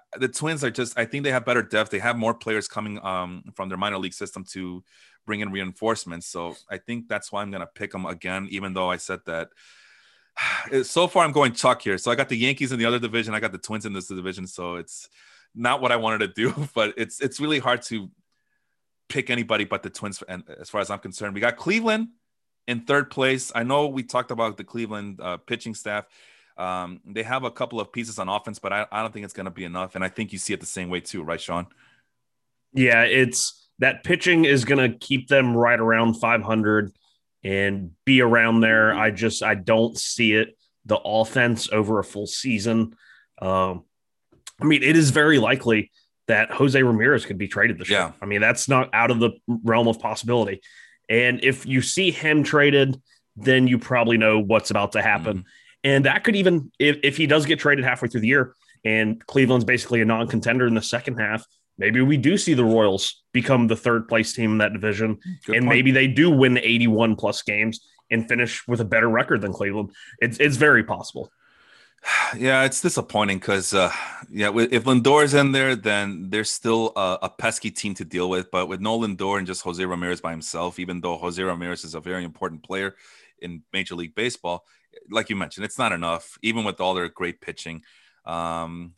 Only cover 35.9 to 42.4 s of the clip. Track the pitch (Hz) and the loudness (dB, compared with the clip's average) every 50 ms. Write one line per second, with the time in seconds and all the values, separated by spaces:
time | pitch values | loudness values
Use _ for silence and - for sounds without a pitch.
35.9 | 113 113 117 117 113 113 117 117 120 113 107 110 113 110 107 107 107 107 104 95 | 4 4 4 2 2 2 0 0 0 0 0 0 0 2 2 4 4 2 2 0
36.9 | - _ _ _ _ _ _ _ _ _ - 98 98 98 98 101 98 98 95 85 | -6 _ _ _ _ _ _ _ _ _ -6 -4 -2 0 0 0 -2 -4 -6 -10
37.9 | 82 _ _ 135 135 127 123 117 117 117 113 117 113 113 113 113 113 110 110 110 | -14 _ _ 4 6 6 6 6 6 4 4 6 6 6 6 6 6 6 6 4
38.9 | 98 107 110 110 101 90 113 110 107 - 104 107 107 98 90 120 113 110 113 117 | 4 4 2 0 0 0 0 -2 0 0 0 -2 -2 0 2 2 4 4 4 2
39.9 | - - - - - - 117 110 107 107 110 - - _ _ _ _ _ - 110 | -2 -4 -6 -6 -2 2 2 4 4 4 2 0 -4 _ _ _ _ _ -4 -2
40.9 | 107 - - - 107 110 110 113 - 135 123 120 117 110 - - 107 110 104 104 | -2 -2 0 0 0 0 0 2 2 2 2 2 2 -2 -2 -2 0 0 0 0
41.9 | 110 101 95 - - 104 104 104 - - | 0 -2 -2 -4 -6 -10 -10 -8 -8 -8